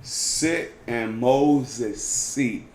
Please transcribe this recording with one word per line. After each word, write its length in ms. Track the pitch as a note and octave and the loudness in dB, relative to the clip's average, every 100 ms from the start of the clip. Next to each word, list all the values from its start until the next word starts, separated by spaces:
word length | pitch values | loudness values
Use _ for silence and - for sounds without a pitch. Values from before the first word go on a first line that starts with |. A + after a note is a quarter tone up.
sit 720 | - - - - D#3+ E3 - - - | -8 -4 -2 0 0 0 -4 -12 -6
in 320 | A#2+ A2+ A2+ | -4 -2 0
Moses 840 | B2 C3+ D3 C#3+ C3 A#2 A2+ G2+ | 4 6 6 4 2 -4 -6 -4
seat 640 | - - - - C3 G#2 - | -4 -4 -4 -2 -2 -2 -12